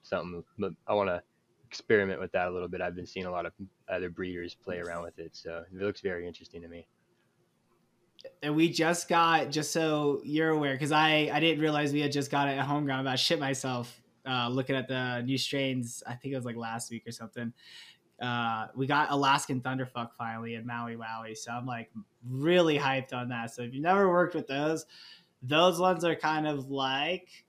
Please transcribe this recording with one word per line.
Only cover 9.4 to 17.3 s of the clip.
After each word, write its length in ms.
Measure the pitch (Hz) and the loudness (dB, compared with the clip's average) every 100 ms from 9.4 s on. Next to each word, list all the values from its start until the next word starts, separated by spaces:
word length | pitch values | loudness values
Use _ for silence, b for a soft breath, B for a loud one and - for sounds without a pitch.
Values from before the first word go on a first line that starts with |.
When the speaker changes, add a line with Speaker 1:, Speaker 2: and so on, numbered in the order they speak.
| 143 | 2
Speaker 2:
just 220 | 151 147 | -2 0
so 480 | 165 160 151 147 143 | 0 2 2 2 0
you're 280 | - 151 160 | 0 2 4
aware, 260 | 156 143 135 | 4 2 0
'cause 140 | 143 | 2
I, 380 | 151 156 151 147 | 4 6 6 4
I 80 | 147 | 4
didn't 220 | 165 151 | 4 4
realize 320 | 156 151 147 | 2 2 2
we 60 | 143 | 2
had 120 | 143 | 2
just 180 | 143 135 | 0 0
got 180 | 143 139 | 0 0
it 100 | 135 | 0
at 80 | 135 | 0
home 180 | 147 | 0
ground. 160 | 143 131 | 0 -2
I'm 60 | 135 | 0
about 60 | |
to 120 | 131 | 0
shit 160 | - 165 | 2 0
myself, 640 | 135 139 135 123 120 - _ _ 135 | 0 -2 -2 -4 -6 -12 _ _ -4
uh, 220 | 127 120 | -2 0
looking 260 | 131 131 135 | 0 0 -2
at 100 | 127 | -2
the 360 | 131 127 123 | -2 -2 -2
new 160 | 123 135 | -2 -2
strains. 640 | - 139 135 127 120 - - | 0 0 0 -2 -4 -8 -12
I 60 | |
think 180 | 120 139 | -10 -6
it 20 | 135 | -6
was, 80 | |
like, 120 | 120 117 | -6 -8
last 340 | 113 113 - | -6 -8 -8
week 160 | 117 117 | -10 -10
or 60 | |
something. 420 | 117 110 | -12 -12